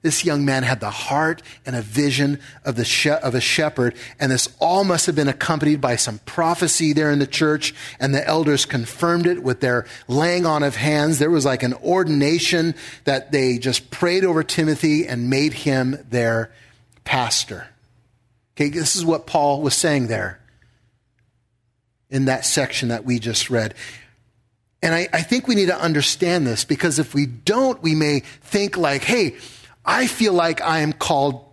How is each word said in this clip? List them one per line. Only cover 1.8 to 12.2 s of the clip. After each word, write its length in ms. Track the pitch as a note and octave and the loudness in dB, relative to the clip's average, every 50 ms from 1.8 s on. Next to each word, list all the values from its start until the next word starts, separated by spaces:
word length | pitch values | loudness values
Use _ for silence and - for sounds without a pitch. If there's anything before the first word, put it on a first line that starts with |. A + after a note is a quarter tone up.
| A2 | -8
vision 560 | G#2 G#2+ C3+ D3 C#3+ C3 B2+ C#3+ C#3+ C#3+ C#3 - - - - _ | -4 -2 0 0 0 2 0 0 0 -2 -4 -8 -20 -20 -10 _
of 120 | - B2+ | -6 -4
the 80 | A#2 A#2 | -2 -2
she-, 260 | - - - - D3 | -2 0 0 2 2
of 240 | D3 D#3 - C3 A#2 | 0 0 -2 -2 -2
a 60 | B2+ | -2
shepherd, 560 | A2 - - - D#3 D3+ D3 - B2 A#2+ A#2 - - - - _ | 0 0 0 0 0 0 0 0 0 0 0 -4 -16 -20 -8 _
and 100 | C#3 C3 | -2 0
this 180 | C3 B2 - - - _ | 0 0 -2 -4 -2 _
all 240 | - E3 F3 G3 G3 | 0 2 4 2 4
must 220 | G3 F3 D#3+ - | 2 2 2 2
have 100 | - D#3+ | 0 2
been 100 | D3 D3 | 2 0
accompanied 540 | C#3 B2+ - - - E3 D3+ C#3+ D3+ D3+ D3 | 0 0 -2 -2 -2 0 0 2 2 2 2
by 160 | C3 B2+ A#2+ | 0 -2 0
some 240 | A2+ - - A2 G#2+ | 0 -2 -4 -4 -10
prophecy 720 | _ - - - E3+ E3 F3 - F3+ D#3+ - - E3 D#3 D3 | _ -8 -2 0 0 0 2 0 0 0 0 0 2 2 2
there 180 | D3+ D#3 D3+ | 2 2 2
in 80 | D3 C#3+ | 2 2
the 80 | C#3 | 0
church, 480 | C3+ - - D#3+ D3+ D3+ D3 - - - - - - - - | 0 0 0 2 2 2 0 -2 -6 -8 -8 -16 -18 -8 -4
and 160 | - C3+ C#3 | -2 0 0
the 100 | C#3 - | 0 0
elders 420 | - D#3 D#3+ D#3+ D3 D3 C3 - | 0 0 2 2 2 2 2 0
confirmed 600 | - - C3 A#2 A#2 - - - E3+ E3+ E3+ E3+ | -2 -2 -4 -4 -6 -6 -2 0 2 2 2 2
it 160 | F3+ F3+ F3 C3 | 2 0 0 -2
with 160 | C3 B2+ - | -4 -2 0
their 240 | - B2+ B2 A#2+ A2+ - - - - | 0 0 0 0 -2 -6 -16 -20 -8
laying 400 | - B2 C#3 D#3 E3+ F3 F3+ F3+ | -2 0 0 2 2 2 2 2
on 160 | E3 D#3 D3+ D3 | 2 2 2 0
of 140 | C#3+ C3+ | 0 -2
hands. 420 | G#2+ A2+ D3+ D3+ D3+ D3 D#3 D#3+ C3 | 0 0 0 2 2 2 2 2 2
There 100 | D3 D#3 | 2 2
was, 160 | E3+ D#3 B2+ | 2 2 2
like, 200 | C#3 C3 B2 - | 2 0 0 -2
an 100 | B2 B2+ | -4 -4
ordination 1000 | - - - F3+ F#3 F#3 D#3 D#3 C#3+ | -4 -2 0 0 0 2 2 2 2